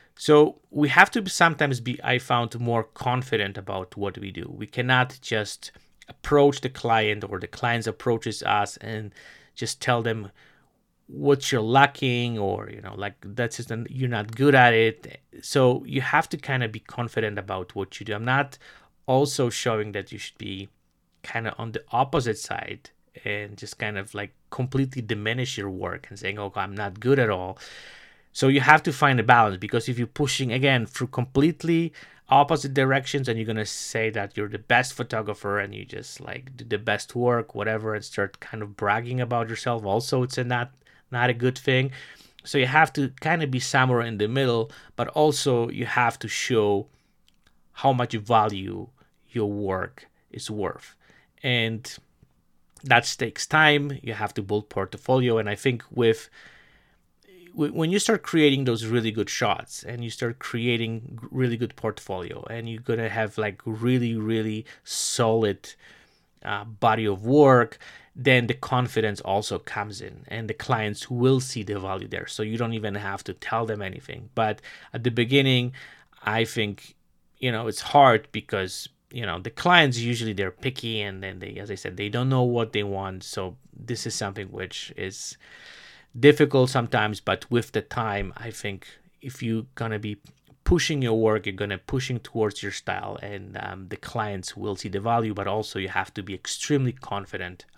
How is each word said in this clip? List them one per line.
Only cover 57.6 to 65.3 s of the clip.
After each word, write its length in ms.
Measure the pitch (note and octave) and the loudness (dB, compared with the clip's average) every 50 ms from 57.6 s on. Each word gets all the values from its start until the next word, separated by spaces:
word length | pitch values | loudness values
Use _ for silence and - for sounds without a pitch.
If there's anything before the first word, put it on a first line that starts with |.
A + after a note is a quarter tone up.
| D3 D3 B2+ | -4 -2 0
when 180 | D3+ D#3+ E3 | -2 -2 0
you 80 | F#3 G#3 | 0 0
start 240 | - - A3+ F#3+ - | 2 2 0 0 0
creating 420 | - - D#3+ D3+ D3 C3+ C3+ C#3 | 0 4 6 6 6 6 4 2
those 220 | B2+ A#2 A2 A2+ | 0 0 0 -2
really 240 | A2 A#2 A#2+ A2+ A2+ | 0 0 0 0 0
good 180 | G#2 A2+ G2+ - | -2 -2 -2 -2
shots 540 | - - B2 G#2 F#2 - - - - - - | -2 -2 0 0 0 -2 -4 -14 -14 -14 -12
and 200 | - A#2+ A#2+ A#2+ | -12 -10 -8 -8
you 60 | A2+ | -8
start 300 | - - B2+ A#2 A#2+ - | -8 -6 -6 -6 -6 -6
creating 800 | - - - A#2 A#2 B2 A#2+ A2+ A#2 A2+ A2+ A2+ A2+ - - A#2 | -10 -8 -6 -2 0 0 0 0 -2 -4 -6 -8 -10 -12 -14 -14
g-, 80 | - - | -14 -10
really 280 | - C3 B2+ A#2+ A#2 A2 | -4 -2 0 0 0 -2
good 180 | A#2 G#2+ - | -4 -6 -6
portfolio, 720 | - - A2 G#2 - - - G2 F#2 F2 - - - - - | -6 -6 -6 -6 -6 -10 -10 -8 -8 -8 -8 -10 -12 -12 -12
and 180 | A2+ A#2 A2+ | -10 -10 -10
you're 140 | A2+ A2+ A2+ | -10 -10 -10
gonna 300 | A#2+ - A#2 A2+ A2+ G#2+ | -4 -4 -2 -2 -2 -2
have, 260 | G2+ A2+ A2 G#2 - | -2 -2 -4 -2 -2
like, 240 | - A2 G#2 G2 - - | -4 -4 -4 -4 -6 -8
really, 500 | A2+ A2 A2 A2+ B2 B2+ B2+ A#2+ A#2 A#2 | -8 -6 -2 2 2 2 2 2 0 -2
really 480 | A2 G#2+ A2 A2+ A2+ G#2+ A2 G#2+ A2 A2+ - - - _ | -2 -2 0 0 0 0 -2 -4 -6 -8 -12 -20 -20 _
solid, 920 | - - - - - - - A#2+ A2+ | -10 -6 -6 -4 -4 0 2 4 4